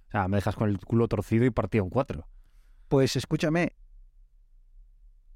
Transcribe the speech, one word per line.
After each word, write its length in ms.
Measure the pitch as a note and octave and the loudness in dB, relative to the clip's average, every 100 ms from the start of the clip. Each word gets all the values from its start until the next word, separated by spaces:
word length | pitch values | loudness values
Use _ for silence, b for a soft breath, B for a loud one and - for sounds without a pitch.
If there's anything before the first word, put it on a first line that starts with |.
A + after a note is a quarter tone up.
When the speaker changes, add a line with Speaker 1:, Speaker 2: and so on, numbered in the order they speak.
| - | -8
Speaker 1:
o 20 | |
sea, 160 | A2 F#2+ | -4 0
me 80 | G2+ | 0
dejas 160 | G#2 G2+ | 0 0
con 120 | G#2+ | 0
el 80 | G2 | -2
culo 300 | - A#2 A#2 | 0 0 2
torcido 360 | G#2 - A2+ | 0 0 2
y 60 | B2+ | 2
partido 320 | A2 G#2+ A2+ | 0 -2 0
en 60 | F#2 | 0
cuatro. 380 | F#2+ C#3 - - - - - - - - | -2 -4 -6 -14 -20 -20 -20 -20 -18 0
Speaker 2:
Pues 280 | C#3+ C3 C3+ | 2 2 0
escúchame, 560 | - D#3 D#3+ D#3+ F3 - - - - _ - _ _ - - - - - - - - | -4 -2 0 0 -2 -6 -20 -20 -20 _ -20 _ _ -20 -20 -20 -20 -20 -20 -20 -20